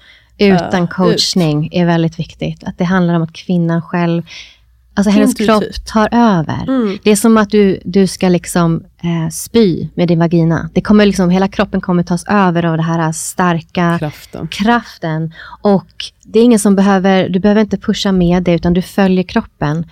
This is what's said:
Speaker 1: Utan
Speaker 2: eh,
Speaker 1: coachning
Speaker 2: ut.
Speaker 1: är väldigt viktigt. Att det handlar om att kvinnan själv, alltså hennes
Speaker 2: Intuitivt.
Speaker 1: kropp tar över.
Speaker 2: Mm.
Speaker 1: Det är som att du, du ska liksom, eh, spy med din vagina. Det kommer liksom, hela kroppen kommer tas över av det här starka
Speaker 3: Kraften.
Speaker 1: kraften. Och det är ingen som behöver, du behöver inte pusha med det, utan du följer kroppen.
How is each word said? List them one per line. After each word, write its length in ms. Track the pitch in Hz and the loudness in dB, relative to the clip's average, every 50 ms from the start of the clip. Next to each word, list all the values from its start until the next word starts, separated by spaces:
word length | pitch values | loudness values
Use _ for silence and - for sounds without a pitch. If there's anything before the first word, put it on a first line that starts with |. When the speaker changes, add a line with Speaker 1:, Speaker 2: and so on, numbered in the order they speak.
| _ _ - _ _ _ _ - | _ _ -20 _ _ _ _ 0
Speaker 1:
Utan 440 | 208 202 190 175 165 - 214 185 175 | 2 2 2 2 0 -2 -2 -2 -2
Speaker 2:
eh, 60 | 170 | -2
Speaker 1:
coachning 800 | - - 185 175 170 - - - - 190 170 156 147 147 156 | -2 0 0 0 0 0 -2 -2 -2 0 0 0 0 -2 -2
Speaker 2:
ut. 60 | 165 - | -4 -2
Speaker 1:
är 140 | 180 175 | -2 0
väldigt 320 | 170 170 165 165 165 - - | 2 2 0 0 -2 -4 -6
viktigt. 460 | 160 - - - - 160 160 - - | -10 -10 -10 -10 -10 -10 -10 -10 -12
Att 140 | - - - | -12 -8 -6
det 60 | 190 | -4
handlar 300 | 175 190 185 180 170 170 | -2 0 0 0 0 0
om 80 | 170 160 | -2 -2
att 100 | 160 - | -4 -8
kvinnan 500 | - - - 180 175 170 165 165 165 160 | -10 -6 -4 -2 -2 0 0 -2 -4 -4
själv, 400 | - - 175 175 170 170 170 165 - - - - - - _ _ _ _ _ _ _ - | -4 -4 -2 -2 0 -2 -2 -4 -8 -14 -20 -20 -20 -20 _ _ _ _ _ _ _ -4
alltså 160 | - 196 214 | -2 0 2
hennes 200 | 196 208 - 262 226 - | 2 2 2 2 0 0
Speaker 2:
Intuitivt. 220 | 214 202 220 214 190 - - | 0 2 2 2 0 -2 -8
Speaker 1:
kropp 120 | - - | -12 -10
tar 220 | - - 226 214 208 226 | -4 -2 0 0 2 2
över. 500 | 233 240 226 196 165 151 - - - 175 175 | 2 2 4 2 2 0 -2 -4 -6 -4 -4
Speaker 2:
Mm. 300 | 269 262 233 202 190 - - | -2 -2 -2 -4 -4 -2 0
Speaker 1:
Det 80 | 208 | 0
är 60 | 214 | 2
som 200 | 202 - 226 226 | 2 4 4 4
att 140 | 220 214 202 | 4 2 2
du, 280 | - 208 208 190 175 - - | 2 2 2 2 2 -2 -4
du 220 | 185 175 202 196 | -2 0 2 2
ska 220 | 175 - - - 185 | 0 0 -2 -2 0
liksom, 560 | 180 170 - - - 180 170 165 165 165 - - _ _ - | 0 0 -2 -2 -2 0 0 0 0 -2 -6 -10 _ _ -6
eh, 280 | 175 170 165 160 165 | -4 -4 -4 -4 -6
spy 580 | 160 - - - - 233 226 190 156 - - 156 - | -8 -10 -8 -2 2 2 2 2 2 -2 -6 -8 -4
med 140 | - 175 165 | -2 0 0
din 100 | 175 160 | 2 2
vagina. 520 | 170 165 170 170 160 165 165 - - 160 - | 0 2 2 2 2 2 0 -2 -4 -4 -4
Det 60 | 185 | -4
kommer 260 | - - 208 208 208 | 0 2 4 4 4
liksom, 240 | 202 190 185 185 175 | 4 2 2 0 2
hela 180 | 180 190 196 196 | 2 2 0 0
kroppen 320 | - - 202 - - 190 | -2 -2 -4 -2 -4 -6
kommer 220 | - - 180 175 170 | -4 -2 0 0 0
tas 220 | - 180 175 - - | 0 -4 -4 -2 -2
över 360 | 208 208 196 180 165 170 170 | 0 2 2 2 2 0 0
av 120 | 170 160 | 0 0
det 60 | 160 165 | -2 -2
här 300 | 165 165 170 160 156 160 | -2 -2 -2 -2 -2 -4
starka 840 | - - - - - 185 180 170 160 - _ - 185 175 170 170 170 | -6 -8 -10 -4 -2 0 0 0 -2 -4 _ -4 -2 0 0 0 -2
Speaker 3:
Kraften. 500 | 160 147 - - - - - - - 160 | -4 -6 -10 -12 -18 -16 -14 -12 -12 -10
Speaker 1:
kraften. 840 | - - 202 220 233 240 233 - - - - 165 156 156 160 160 160 - - - - - - | -6 -4 0 0 0 0 -2 -6 -14 -10 -8 -6 -6 -4 -6 -8 -10 -14 -20 -20 -12 -4 0
Och 420 | 208 202 175 - - _ - - - - _ _ | 0 0 0 0 -4 _ -16 -16 -16 -18 _ _
det 140 | - 185 220 | -2 0 2
är 40 | 233 | 4
ingen 140 | 247 240 208 | 4 4 4
som 180 | - 214 196 | 4 2 2
behöver, 520 | 190 196 202 196 190 180 196 190 185 180 - | 4 4 2 2 2 2 2 2 2 0 0
du 100 | 180 190 | -2 0
behöver 220 | 180 208 208 214 | 0 2 2 2
inte 160 | 220 208 - 190 | 2 0 -2 -6
pusha 340 | - - 202 - - 202 190 | -4 -4 -4 -2 -2 0 0
med 300 | 185 175 170 180 185 180 | 2 2 2 2 0 2
det, 120 | 180 170 | 0 0
utan 180 | 165 165 175 175 | 0 2 0 0
du 80 | 185 180 | 0 -2
följer 420 | - - - 196 190 185 185 180 | -4 -2 0 0 2 2 0 -2
kroppen. 540 | 180 - 226 220 - _ - 151 147 151 165 165 - | -2 -2 -4 -4 -6 _ -6 -4 -4 -4 -4 -6 -8